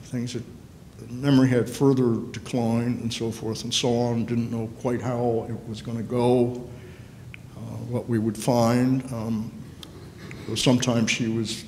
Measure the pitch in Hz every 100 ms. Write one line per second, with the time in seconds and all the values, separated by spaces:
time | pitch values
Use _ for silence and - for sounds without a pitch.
0 | - 127 120 117 - - - - - -
1 | 113 123 139 135 131 123 107 - 139 131
2 | 123 113 - - - 127 113 117 120 120
3 | 117 - 113 110 113 110 120 - 131 117
4 | 120 117 110 117 113 113 110 - 131 120
5 | 117 120 120 113 107 107 - 107 - 117
6 | 110 123 131 123 120 123 - - - -
7 | - - - - - - 113 113 117 120
8 | - 117 113 107 123 120 117 123 127 131
9 | 127 117 113 110 113 - - - - -
10 | - - - - - 110 135 123 123 117
11 | 110 - 117 113 107 -